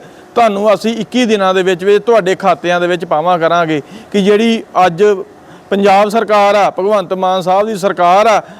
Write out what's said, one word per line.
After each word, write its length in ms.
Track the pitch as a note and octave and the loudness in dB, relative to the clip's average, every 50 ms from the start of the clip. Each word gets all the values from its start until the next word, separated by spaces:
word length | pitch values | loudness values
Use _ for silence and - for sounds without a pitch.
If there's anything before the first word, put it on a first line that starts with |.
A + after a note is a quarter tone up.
| - - - - - - - | -4 -10 -20 -20 -20 -6 -2
ਤੁਹਾਨੂੰ 380 | A#3+ A#3 A3 G3+ G3 G#3 A3 G3+ | 0 0 0 0 0 0 0 0
ਅਸੀਂ 240 | F3+ - A3 A#3 A3 | 0 0 -4 -4 -6
ਇੱਕੀ 280 | G#3 - - B3 B3+ | -6 -4 -2 -2 0
ਦਿਨਾਂ 280 | G#3 A3 G3+ G3 F#3+ F#3+ | 0 0 0 0 0 0
ਦੇ 100 | F#3+ F#3 | 0 0
ਵਿੱਚ 200 | F#3+ F#3 F3 F#3 | 0 -2 -2 0
ਵਿੱਚ 220 | G3 G3+ G#3 G3+ | 0 0 2 2
ਤੁਹਾਡੇ 300 | A#3 A#3 A3 F3+ F3+ F#3+ | 2 0 2 2 0 -2
ਖਾਤਿਆਂ 460 | F#3 G#3 F#3+ E3+ - - F3 F3 F3 | -2 0 -2 -2 0 -2 -2 -2 0
ਦੇ 60 | F3 F3 | 0 -2
ਵਿੱਚ 180 | F3+ F3 F3+ | -2 -4 -4
ਪਾਵਾਂ 340 | E3+ D#3+ D3+ D#3+ F3+ F3+ E3+ | -4 -4 -2 0 0 0 0
ਕਰਾਂਗੇ।" 420 | D#3+ D#3+ E3+ F3 E3+ D#3+ D#3 D3 C3+ - - - - - | 0 0 0 0 0 -2 -4 -4 -6 -8 -14 -20 -12 -6
ਕਿ 100 | - G#3 | -4 -2
ਜਿਹੜੀ 420 | F#3+ G3 G#3 G#3 A3+ A#3 A3+ A3 - - - E3+ F3+ | 0 2 2 2 2 0 0 -2 -4 -4 -2 0 0
ਅੱਜ 180 | F#3 E3+ D#3+ G#3 G#3 G3+ F#3 - - - - - - - - - - | 0 0 0 0 0 0 0 -4 -12 -18 -20 -20 -20 -20 -20 -10 -6
ਪੰਜਾਬ 400 | G3 G3 G3 G3+ F#3+ G3 G#3 G#3 | -4 0 2 2 4 2 2 0
ਸਰਕਾਰ 460 | F#3+ A3+ A3 F#3+ G#3+ G#3 G3+ G3+ G3+ | 0 -2 -2 0 0 2 2 2 2
ਆ, 140 | G#3 F#3+ - | 2 0 0
ਭਗਵੰਤ 440 | F3+ - F#3 G#3 G#3+ G3+ F3+ D#3 F#3+ | -2 -2 -2 -2 -2 -2 -2 -4 -6
ਮਾਨ 280 | F#3 F#3 F#3 F#3 F#3+ | -4 -2 -2 -2 -2
ਸਾਹਿਬ 260 | E3+ F3+ F#3 G3 G#3 A3+ | -2 0 0 0 0 -2
ਦੀ 80 | A3 | -4
ਸਰਕਾਰ 500 | F#3 F3 G3 F3+ F3+ F3+ F3 F3+ G3+ G#3+ | -4 -4 -4 -2 0 2 2 4 4 4
ਆ, 160 | A3+ G#3 F3+ - - - | 2 2 0 -2 -6 -12